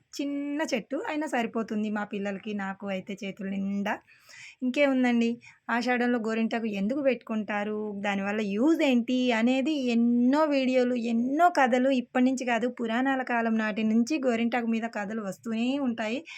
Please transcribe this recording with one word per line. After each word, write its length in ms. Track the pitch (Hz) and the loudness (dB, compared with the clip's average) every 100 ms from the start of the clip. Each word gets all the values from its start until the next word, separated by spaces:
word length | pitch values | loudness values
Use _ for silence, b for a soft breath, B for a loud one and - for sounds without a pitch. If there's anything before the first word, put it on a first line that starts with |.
| _ - | _ -8
చిన్న 400 | 285 285 285 285 311 | -6 -4 -4 -4 -2
చెట్టు 300 | 254 - 277 453 | -4 -4 -6 -4
అయినా 200 | 302 302 | -4 -2
సరిపోతుంది 600 | 254 226 233 226 214 214 | -2 -2 -4 -4 -4 -4
మా 140 | 208 | -4
పిల్లలకి, 500 | 208 208 202 196 220 | -6 -6 -6 -6 -6
నాకు 340 | 208 190 190 202 | -6 -6 -8 -6
అయితే 300 | 190 185 196 | -6 -6 -10
చేతుల 260 | 196 190 196 | -10 -8 -6
నిండా. 500 | 196 196 202 202 240 - B B B B B | -4 -4 -2 -2 -4 -8 B B B B B
ఇంకేముందండి, 760 | 254 269 285 262 247 240 233 240 B B - | -2 2 2 4 4 4 2 -2 B B -4
ఆషాఢంలో 500 | 233 240 247 240 240 | -2 0 2 2 0
గోరింటాకు 460 | 220 220 226 226 226 | 0 0 0 -2 -4
ఎందుకు 360 | 202 202 277 | -2 -2 0
పెట్టుకుంటారు, 920 | 269 247 - 220 202 208 208 214 214 202 | 0 0 -2 -6 -4 -4 -2 -4 -6 -4
దానివల్ల 440 | 202 196 196 214 | -2 -2 0 -2
యూజ్ 400 | 214 202 277 320 | 0 2 4 4
ఏంటి 500 | 294 247 233 254 254 | 4 2 2 0 2
అనేది 400 | 220 233 262 269 | 2 2 2 0
ఎన్నో 720 | 302 247 233 233 240 247 285 | 0 0 2 4 4 4 4
వీడియోలు, 520 | 311 277 262 254 247 247 | 4 2 2 2 2 0
ఎన్నో 540 | 233 233 247 285 349 | 0 0 0 4 4
కథలు, 400 | 349 262 254 254 | 6 4 4 2
ఇప్పటి 360 | 262 240 254 254 | 2 0 2 2
నుంచి 200 | 262 247 | 2 0
కాదు, 220 | 233 240 | 0 -2
పురాణాల 540 | 240 233 226 269 262 | -4 -4 0 0 -2
కాలం 360 | 254 240 226 220 | -2 0 0 0
నాటి 260 | 214 214 | 0 0
నుంచి 380 | 220 226 233 311 262 | 2 2 2 0 0
గోరింటాకు 420 | 226 233 247 233 | 0 0 0 0
మీద 160 | 226 226 226 | -2 -2 -6
కథలు 260 | 202 220 | -6 -6
వస్తూనే 580 | 202 180 240 220 240 277 | -8 -8 -6 -2 0 0
ఉంటాయి. 460 | 269 226 220 247 330 | -2 -2 -4 -4 -6